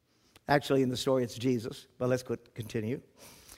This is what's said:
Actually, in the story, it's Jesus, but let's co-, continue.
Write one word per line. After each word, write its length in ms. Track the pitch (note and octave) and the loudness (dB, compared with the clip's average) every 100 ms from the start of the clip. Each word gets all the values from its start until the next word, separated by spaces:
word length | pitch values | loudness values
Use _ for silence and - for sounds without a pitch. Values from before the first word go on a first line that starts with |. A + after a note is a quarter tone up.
| _ _ _ - - | _ _ _ -8 2
Actually, 360 | C#3+ - C#3 | 2 4 2
in 60 | B2+ | 2
the 60 | B2 | 0
story, 260 | C#3 C3 | 2 2
it's 120 | A#2 A2+ | 0 -2
Jesus, 520 | C3 A#2+ G#2+ - - - | 0 0 -2 -10 -16 -4
but 100 | B2+ | 0
let's 160 | B2+ | 0
co-, 140 | B2+ A#2 - - | -2 -8 -8 -12
continue. 460 | G#2+ A#2 G#2+ C3+ - - - - - | -6 -4 -4 -4 -8 -20 -20 -20 -20